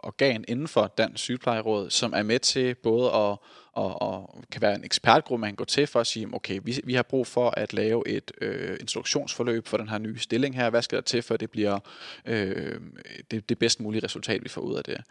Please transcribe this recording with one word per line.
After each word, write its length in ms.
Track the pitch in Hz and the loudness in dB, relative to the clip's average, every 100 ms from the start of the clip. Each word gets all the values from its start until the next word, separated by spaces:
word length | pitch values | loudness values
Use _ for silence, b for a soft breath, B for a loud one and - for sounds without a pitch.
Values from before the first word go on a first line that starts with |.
organ 420 | 110 - 139 113 - | -8 2 2 2 -2
inden 200 | 120 160 | -4 0
for 180 | 117 104 | 2 2
Dansk 380 | - 110 104 | 2 0 -2
Sygeplejeråd, 680 | - 123 123 113 110 104 95 | -6 -2 0 0 2 0 2
som 220 | - 120 | 0 2
er 100 | 78 | 0
med 160 | 107 123 | 2 2
til 360 | - 135 127 | 2 2 0
både 380 | 123 117 117 123 | 0 2 4 4
at, 260 | 110 104 101 B B B 117 | 4 2 0 B B B -4
at, 200 | 98 85 | -4 -2
at 460 | 104 95 92 - - | -4 -4 -10 -18 -12
kan 100 | - | 0
være 120 | 107 | 2
en 100 | 101 | 2
ekspertgruppe, 560 | - - 120 139 - 120 | 0 2 8 6 6 -2
man 100 | 104 | -4
kan 60 | 101 | -6
gå 80 | |
til 220 | 98 - 147 | -2 0 2
for 140 | 120 | 2
at 60 | 113 | 0
sige, 220 | 113 107 | -2 -6
"Okay, 280 | - - 98 | -8 -6 -4
vi, 160 | 113 127 | -4 -6
vi 100 | 123 | -2
har 80 | 123 | 0
brug 240 | - 131 120 | 2 0 0
for 240 | 123 120 | 2 2
at 220 | - 107 | 2 -2
lave 360 | 101 110 117 - | 0 2 2 0
et, 240 | 104 - - | -4 -6 -8
øh, 360 | 104 95 95 - | -6 -4 -6 -8
instruktionsforløb 840 | 110 - - 147 - - 123 113 - | -6 -6 -2 -2 -2 -2 0 0 -2
for 100 | - | -4
den 120 | 110 | -2
her 100 | 107 | -6
nye 200 | 107 120 | -6 -6
stilling 380 | - 117 139 127 | -2 0 0 2
her. 140 | 117 | 2
Hvad 120 | 117 | 4
skal 140 | - - | 2 -2
der 60 | |
til, 200 | - 120 | 0 0
for 140 | - 113 | 0 -2
det 140 | 110 | -2
bliver, 280 | 107 101 101 - B B B - | 0 2 0 -4 B B B -4
øh, 540 | 110 95 - - 78 85 - - - - | 0 0 -2 -4 -8 -12 -18 -18 -16 -8
det, 180 | 113 - | -6 -2
det 100 | 123 | 2
bedst 220 | 117 - | 2 2
mulige 240 | 107 107 | -2 -2
resultat, 400 | 107 - - 104 | -2 -4 -2 -2
vi 40 | - | -4
får 120 | - | -6
ud 140 | - | -4
af 100 | - | -4
det?" 160 | - - - | -4 -8 -10